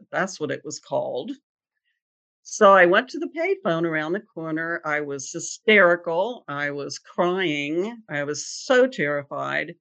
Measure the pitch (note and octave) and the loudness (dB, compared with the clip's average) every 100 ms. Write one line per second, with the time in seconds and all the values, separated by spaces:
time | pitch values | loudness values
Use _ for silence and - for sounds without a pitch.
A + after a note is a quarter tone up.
0 | - C#3+ F#3+ - D3+ C3 - D3 - C3+ | -6 -4 -4 -4 -6 -6 -8 -14 -4 -4
1 | B2+ B2 F#3+ C4+ _ _ _ _ _ _ | -2 -6 -8 -12 _ _ _ _ _ _
2 | _ _ _ _ - - G#3 F#3+ F3 G3 | _ _ _ _ -10 4 8 10 8 6
3 | B3+ D#4 D4 D#4+ F4 F#4+ G3 E3 E3+ D#3 | 0 -6 -8 -4 -2 -2 -2 -2 -2 -2
4 | D#3 G3 G#3 - D#3+ D#3 E3 E3+ D#3 D3+ | -4 -6 -8 -12 -8 -6 -4 -6 -4 -4
5 | D3 C#3 - E3+ - - - G#3+ F3+ F3 | -4 -8 -10 -12 -12 -6 4 6 6 4
6 | F3 E3 G#3+ A#3+ - C#3+ C#3+ C#3+ C#3 C#3 | 0 -2 -2 -6 -10 -6 -6 -6 -8 -12
7 | _ - F3 F#3 F3+ D3 C#3+ E3 G#3 A#3+ | _ -2 0 0 -2 -2 -2 -4 -4 -8
8 | A3 D3 C#3+ C#3+ - - - B3+ C4 B3+ | -10 -6 -6 -6 -8 -10 0 2 2 0
9 | D3 D3 C#3 C#3+ C#3 C#3+ D3+ E3+ | -2 -2 -6 -8 -6 -6 -6 -12